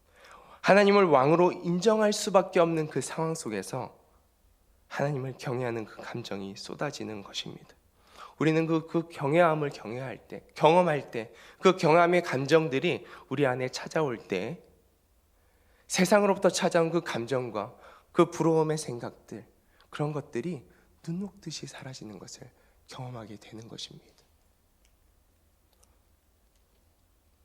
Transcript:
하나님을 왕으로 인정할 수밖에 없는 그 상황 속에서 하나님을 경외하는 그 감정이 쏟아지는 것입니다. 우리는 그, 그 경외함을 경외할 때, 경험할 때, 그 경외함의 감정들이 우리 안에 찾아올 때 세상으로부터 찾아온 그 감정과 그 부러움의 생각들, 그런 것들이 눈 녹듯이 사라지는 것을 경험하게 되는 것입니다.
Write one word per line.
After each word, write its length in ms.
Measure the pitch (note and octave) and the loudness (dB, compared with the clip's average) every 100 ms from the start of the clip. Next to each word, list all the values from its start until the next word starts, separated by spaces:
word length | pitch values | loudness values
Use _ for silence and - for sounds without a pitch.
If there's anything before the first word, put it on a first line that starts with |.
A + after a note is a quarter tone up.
| _ _ - - - - | _ _ -20 -20 -20 -4
하나님을 440 | - F#3+ G3+ G3+ F#3 | 6 6 8 6 6
왕으로 460 | C#3 C3+ E3+ F3+ | 6 6 6 4
인정할 640 | A#2 F3 F3 G#3+ G#3+ G#3+ | 2 -4 0 2 4 2
수밖에 460 | G#3 - F#3+ F#3 F#3 | 0 2 2 2 2
없는 280 | E3+ D#3+ D#3 | 2 0 -4
그 140 | C#3+ | -6
상황 340 | - - D#3+ D#3+ | -6 -6 -6 -6
속에서 600 | B2 G#2 F#2+ C3 A#2 - _ _ _ _ _ _ _ _ - | -6 -8 -6 -8 -10 -16 _ _ _ _ _ _ _ _ -12
하나님을 480 | - C#3 C#3+ C3 B2 | -4 -4 -4 -8 -8
경외하는 480 | - A#2+ B2 A2+ G#2+ | -6 -4 -4 -6 -8
그 160 | - | -14
감정이 540 | - A#2+ A2 G2 G2 G2 | -12 -10 -8 -10 -10 -12
쏟아지는 680 | - - D3 - G#2+ G#2+ | -12 -6 -6 -6 -10 -10
것입니다. 520 | G2 - - - - - _ _ _ - - - | -12 -10 -10 -14 -20 -20 _ _ _ -20 -14 -2
우리는 260 | D3+ D#3+ D#3+ | 0 2 2
그, 220 | D#3+ D#3+ | 0 -2
그 220 | E3+ E3 | -6 -6
경외함을 600 | - C#3 D#3+ F3 D#3 C#3+ | -6 0 4 4 2 -4
경외할 480 | - G#2 B2 C3 G#2+ - | -8 -12 -10 -10 -14 -16
때, 160 | G2+ - - | -18 -16 2
경험할 560 | D#3 F3 F3 C#3+ - | 6 6 4 0 -4
때, 220 | A#2+ A2 - - - | -10 -10 -14 -20 2
그 160 | F#3+ F3+ | 4 4
경외함의 480 | E3 E3+ E3+ F3 | 6 6 6 4
감정들이 800 | E3+ C3+ C#3 D#3+ D#3 C3+ E3+ A#2+ - - - | 0 -4 4 4 4 -2 -2 -4 -8 -18 -8
우리 180 | C3 C#3 | -2 0
안에 240 | B2+ B2+ | 0 -6
찾아올 480 | - - D#3+ D3 A2+ | -8 -6 -2 -2 -4
때 460 | - F#2 G#2+ F3 - _ _ _ _ _ _ _ _ _ _ _ - | -4 -4 -4 -10 -16 _ _ _ _ _ _ _ _ _ _ _ -6
세상으로부터 640 | - F3+ G#3 G3+ G3 F#3+ | 0 4 4 4 2 2
찾아온 400 | - F3 E3+ E3 | 2 0 2 0
그 120 | E3 | -2
감정과 760 | - A2+ A#2 C3 B2 G#2 A2 - - - _ | -4 -6 -4 -4 -4 -6 -8 -12 -20 -20 _
그 200 | - E3 | 2 2
부러움의 460 | - D#3+ D#3+ D#3 D#3 | 2 0 2 0 -2
생각들, 680 | - A#2+ A#2 - - A2 - _ _ _ _ | -6 -10 -12 -14 -18 -18 -18 _ _ _ _
그런 240 | - D3+ | -6 -6
것들이 520 | D3+ - - F3 D3+ - _ _ _ | -6 -8 -6 -6 -8 -14 _ _ _
눈 160 | - E3+ | -10 -8
녹듯이 480 | G3+ G3+ - D3+ C#3 | -10 -12 -14 -14 -14
사라지는 500 | - C3 C3 A2 G2 | -16 -16 -16 -16 -16
것을 320 | - - B2 _ _ _ - | -18 -20 -20 _ _ _ -20
경험하게 500 | - B2 B2 G#2 G#2 | -14 -14 -12 -14 -18
되는 300 | - A2 A2+ | -18 -18 -16
것입니다. 520 | - - D#3 _ _ _ _ _ _ _ _ _ _ _ _ _ _ _ _ _ _ _ _ _ _ _ _ _ _ _ _ _ _ _ _ _ _ | -16 -16 -16 _ _ _ _ _ _ _ _ _ _ _ _ _ _ _ _ _ _ _ _ _ _ _ _ _ _ _ _ _ _ _ _ _ _